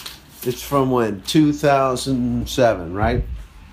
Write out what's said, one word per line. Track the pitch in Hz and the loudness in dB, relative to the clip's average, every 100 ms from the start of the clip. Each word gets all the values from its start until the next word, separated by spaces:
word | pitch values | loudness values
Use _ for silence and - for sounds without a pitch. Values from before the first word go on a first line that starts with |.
| - - - - | -16 -18 -20 -10
It's | 123 120 | -6 -6
from | - 143 131 | -2 0 2
when? | 123 113 98 | 2 0 -2
Two | - 156 151 | 0 4 4
thousand | 147 147 139 135 127 135 131 120 120 120 | 2 2 2 2 -2 -2 -2 0 -2 -2
seven, | - 117 95 82 | 2 2 2 -4
right? | 95 113 123 - - - - - | -2 0 0 -2 -8 -14 -20 -20